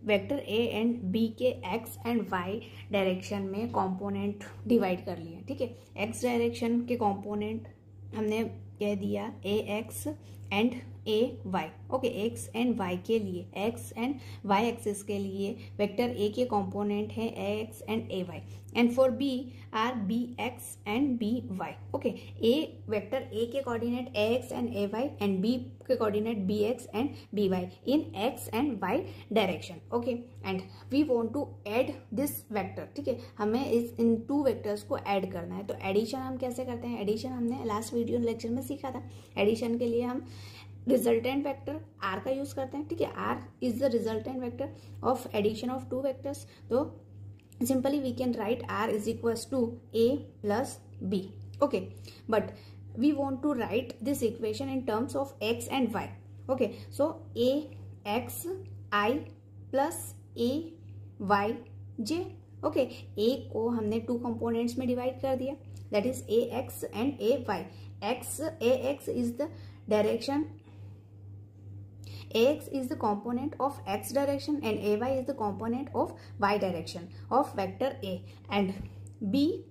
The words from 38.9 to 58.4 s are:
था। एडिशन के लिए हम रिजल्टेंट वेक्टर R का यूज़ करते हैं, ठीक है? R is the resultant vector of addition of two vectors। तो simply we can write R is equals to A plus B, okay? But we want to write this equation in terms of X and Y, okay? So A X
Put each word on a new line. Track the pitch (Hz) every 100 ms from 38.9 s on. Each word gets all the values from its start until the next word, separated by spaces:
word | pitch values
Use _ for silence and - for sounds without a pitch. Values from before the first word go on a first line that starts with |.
था। | 247 - - - -
एडिशन | 202 226 240 233
के | 240
लिए | 233
हम | 247 247 - - - - - - -
रिजल्टेंट | 247 220 226 233 277 285
वेक्टर | 269 - 302 - - 196
R | 190
का | 262
यूज़ | 269 277 -
करते | 262 277
हैं, | 302
ठीक | 330
है? | - - 202
R | 247 - - 254
is | 247
the | 269
resultant | 233 220 220 220 262
vector | 247 233 277 - - - -
of | 254 - 220
addition | 202 214 247
of | 262 254
two | 254
vectors। | 269 262 277 285 - - -
तो | 233 302 - - - - - - - 240
simply | 262 262 285
we | 262 240
can | 254 226
write | 202 240 185 196
R | 220
is | 214 208
equals | 226 233 226 -
to | 269 233 233 -
A | 220 233 285 - -
plus | 208 202 277 - - - 185
B, | 196 185 - - -
okay? | 277 196 180 - - - - 220
But | - - - - - -
we | 269 277
want | 277 269
to | 294
write | 262 202 208 262 -
this | 220 285 226
equation | 226 220 214 269 269
in | 254
terms | 214 240 277
of | 269 -
X | 214 240 -
and | 269 240
Y, | 202 139 - - - -
okay? | 254 214 - -
So | - 294 320 - -
A | 247 277 302 - - - 202
X | 240 247 -